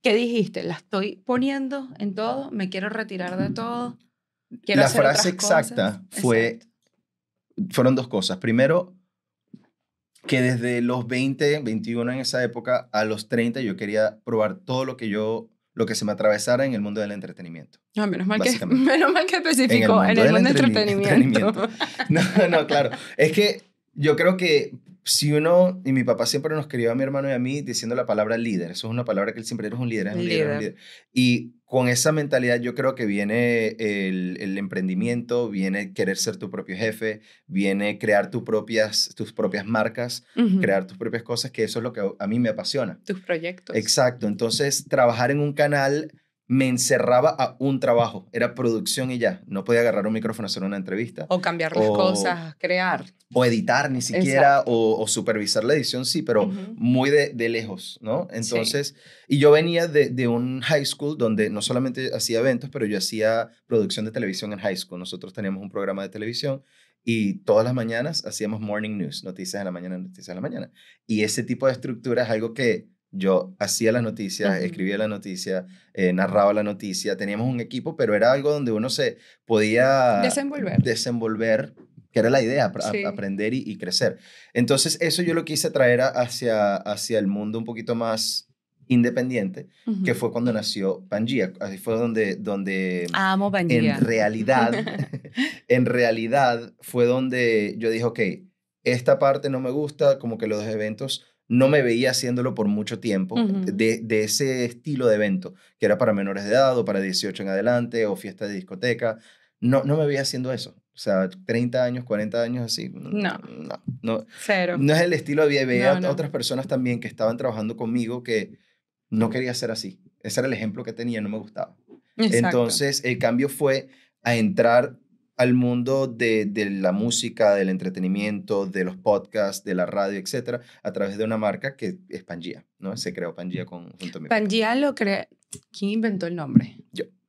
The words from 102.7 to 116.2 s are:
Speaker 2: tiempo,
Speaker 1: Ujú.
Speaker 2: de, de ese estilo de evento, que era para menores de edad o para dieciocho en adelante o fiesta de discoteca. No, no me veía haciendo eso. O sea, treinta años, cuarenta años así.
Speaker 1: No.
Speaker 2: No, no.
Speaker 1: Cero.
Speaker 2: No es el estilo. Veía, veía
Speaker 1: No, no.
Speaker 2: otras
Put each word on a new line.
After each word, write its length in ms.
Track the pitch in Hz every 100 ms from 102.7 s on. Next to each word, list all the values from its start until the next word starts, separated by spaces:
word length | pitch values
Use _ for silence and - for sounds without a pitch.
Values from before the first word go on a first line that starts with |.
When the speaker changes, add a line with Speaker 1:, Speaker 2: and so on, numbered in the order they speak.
| 104 104 113
Speaker 2:
tiempo, 360 | 117 98 95 117
Speaker 1:
Ujú. 260 | 220 196 185
Speaker 2:
de, 340 | 98 110 113
de 220 | 113 110
ese 420 | 107 - 139 127 120
estilo 420 | 123 160 135 123
de 80 | 107
evento, 380 | 104 92 92 - _ _
que 60 | 104
era 120 | 104
para 120 | 117
menores 300 | 104 98 98
de 80 | 101
edad 240 | 120 135 123
o 80 | 104
para 160 | 98
dieciocho 420 | 98 90 104 92
en 60 | 98
adelante 580 | 95 110 120 117 117 107
o 80 | 95
fiesta 320 | 104 92 104
de 80 | 98
discoteca. 640 | 92 95 123 113 120 110 _ _ _ _
No, 240 | 123 135
no 120 | 139 151
me 100 | 147
veía 140 | 139
haciendo 300 | 135 127 127
eso. 240 | 123 - _ _ -
O 20 |
sea, 320 | - 95 95 - -
treinta 380 | 117 123 127
años, 200 | 123 123
cuarenta 380 | 123 104 107 117
años 240 | 120 123 117
así. 240 | 110 110
Speaker 1:
No. 480 | - - 208 190 -
Speaker 2:
No, 420 | - 60 78 - - 123
no. 240 | 113 113 - -
Speaker 1:
Cero. 380 | - 196 175 175
Speaker 2:
No 140 | 139 156
es 60 |
el 120 | 175
estilo. 320 | 160 - 147 151
Veía, 200 | 143 127
veía 280 | 123 180 185
Speaker 1:
No, 60 |
no. 80 | 139
Speaker 2:
otras 200 | 139